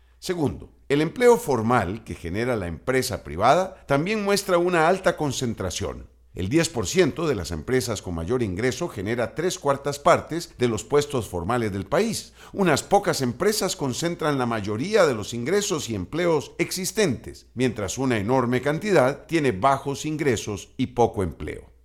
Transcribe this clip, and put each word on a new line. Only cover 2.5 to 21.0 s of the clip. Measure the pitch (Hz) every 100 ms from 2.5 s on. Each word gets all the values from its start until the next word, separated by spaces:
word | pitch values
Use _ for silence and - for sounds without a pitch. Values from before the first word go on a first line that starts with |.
| 113
la | 87
empresa | 76 - 127 123 85
privada | 71 78 113 165 190 - -
también | 139 175 220
muestra | 202 196 196 175
una | 175 175 160
alta | 190 185 175
concentración. | 151 120 123 107 92 - 85 64 - _ _ -
El | 95
diez | 151 160
por | 120 90
ciento | 165 156 135 165
de | 131
las | -
empresas | 82 - 127 117 101
con | 95 82
mayor | 85 127
ingreso | 113 90 127 - 175
genera | - 95 120 110
tres | - 175 -
cuartas | 147 135 - 139
partes | 180 147 - 160 - -
de | 120
los | 107
puestos | - 147 147 131 98
formales | 90 87 123 110
del | 98 95
país. | 156 226 - - - -
Unas | - 180 -
pocas | - 202 190 139
empresas | 127 110 196 214 196 -
concentran | 139 120 170 170 156 139
la | 120
mayoría | 113 101 107 180 214 165
de | 113
los | 101
ingresos | 117 120 202 202 160 113
y | 104
empleos | 90 156 175 151 - -
existentes, | 170 180 185 - 190 117 - - - 113
mientras | 127 98 98 120
una | 131 113
enorme | 101 131 120 127
cantidad | 139 151 208 170 127 143 -
tiene | 160 135
bajos | 92 135 135 143 135 151
ingresos | 151 147 110 - 98 - -
y | 127
poco | -